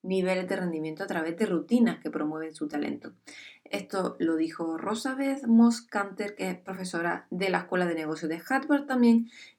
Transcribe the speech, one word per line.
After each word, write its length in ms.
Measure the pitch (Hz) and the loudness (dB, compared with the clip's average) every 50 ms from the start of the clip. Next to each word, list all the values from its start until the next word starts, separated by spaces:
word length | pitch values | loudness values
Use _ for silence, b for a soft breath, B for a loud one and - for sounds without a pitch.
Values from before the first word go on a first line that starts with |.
| - | -4
niveles 460 | 185 190 190 180 185 185 185 180 180 | -2 0 0 2 2 0 0 -2 -2
de 60 | 196 | -2
rendimiento 460 | 185 185 175 165 156 156 156 156 160 196 | -2 -2 -2 -2 -4 -4 -6 -6 -6 -6
a 40 | |
través 300 | 185 185 170 160 165 165 | -4 -4 -4 -4 -4 -2
de 80 | - 220 | -2 0
rutinas 540 | 196 180 160 - - 233 247 233 202 - - | 0 0 0 0 2 4 4 4 4 2 -2
que 100 | - 156 | -6 -6
promueven 440 | - - 151 151 156 156 160 160 156 | -4 -4 -4 -4 -4 -6 -8 -8 -8
su 140 | - 156 | -8 -8
talento. 460 | 147 156 147 147 - 147 143 - - - _ _ B B B B B B B B | -6 -4 -4 -4 -4 -6 -8 -10 -14 -18 _ _ B B B B B B B B
Esto 540 | - - 202 196 - - 190 180 - - - | -8 -8 -8 -6 -4 -4 -2 -2 -2 -2 -2
lo 160 | 170 165 165 | 0 0 2
dijo 420 | 160 160 160 - - 170 165 160 | 0 0 -2 -4 -4 -6 -4 -4
Rosabeth 680 | 160 - 196 214 226 - 262 262 269 277 269 269 277 269 | -4 -4 -4 -4 -2 -4 -4 -2 -2 -2 -2 -2 -2 2
Moss 360 | 233 226 226 233 233 233 - | 6 8 8 8 8 6 2
Kanter, 540 | - - - 208 202 202 190 - 208 202 - | -4 -6 -4 -4 -4 -4 -6 -6 -8 -6 -6
que 140 | - 190 185 | -6 -6 -6
es 80 | 180 | -6
profesora 720 | - - 190 185 180 185 180 - 170 170 175 170 - - - | -6 -10 -10 -10 -8 -8 -6 -4 -2 -2 -2 -2 -4 -6 -8
de 200 | 185 180 196 190 | -4 -2 0 0
la 100 | 180 175 | 0 0
Escuela 260 | 180 - 185 180 180 | -2 0 0 0 2
de 100 | 170 165 | 0 0
Negocios 320 | 160 156 156 160 156 170 | -2 -2 -4 -4 -4 -4
de 140 | 151 160 170 - - | -6 -6 -6 -4 -2
Harvard 360 | 262 269 277 302 294 285 285 | -2 0 2 2 2 2 2
también 440 | - 262 247 240 233 226 233 233 B B B B B B | 0 2 4 6 8 6 6 4 B B B B B B